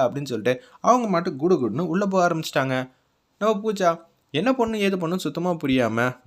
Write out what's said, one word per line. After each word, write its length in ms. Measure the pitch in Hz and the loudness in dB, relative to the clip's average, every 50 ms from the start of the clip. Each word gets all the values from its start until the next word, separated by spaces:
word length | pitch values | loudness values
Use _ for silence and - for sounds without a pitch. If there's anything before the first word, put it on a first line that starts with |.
| 131 | 2
அப்படின்னு 280 | 120 - 139 147 - 120 | 2 0 -4 -6 -6 -6
சொல்லிட்டு 300 | 107 98 120 127 - - - - _ | -2 0 0 0 -2 -4 -12 -16 _
அவங்க 260 | - 196 240 254 233 214 | 2 2 2 4 2 0
மட்டும் 300 | 185 170 180 185 151 131 | 0 -2 -2 -4 -4 -2
குடு 180 | 147 180 190 | 0 2 2
குடுன்னு 300 | 147 127 107 101 127 - 160 | 2 2 0 -2 -2 -2 -2
உள்ள 180 | 160 196 208 | -2 0 0
போக 180 | 196 190 185 175 | 0 2 2 2
ஆரம்பிச்சிட்டாங்க. 540 | 175 170 160 151 - - 151 135 135 131 131 127 131 _ _ _ _ _ _ _ _ _ _ | 2 2 -2 -4 -2 -2 -2 0 0 -2 -2 -4 -6 _ _ _ _ _ _ _ _ _ _
நம்ம 180 | 196 220 220 202 | 0 0 0 0
பூஜா 300 | 208 220 208 190 185 170 165 170 - _ _ _ _ _ - | -2 -4 -2 2 2 2 2 0 -4 _ _ _ _ _ -4
என்ன 200 | 147 196 262 262 | 0 0 0 2
பொண்ணு 260 | 262 226 226 220 214 | 2 0 -2 0 0
ஏது 180 | 202 196 196 185 | 0 0 0 0
பொண்ணு 220 | 170 160 180 185 | -2 -2 -2 -4
சுத்தமா 320 | - 151 - 165 175 180 | -4 -4 -4 -2 -2 -2
புரியாம 640 | 175 160 - 135 131 131 120 110 110 117 120 127 123 - _ | -2 -2 0 0 2 2 2 2 2 0 0 0 -2 -4 _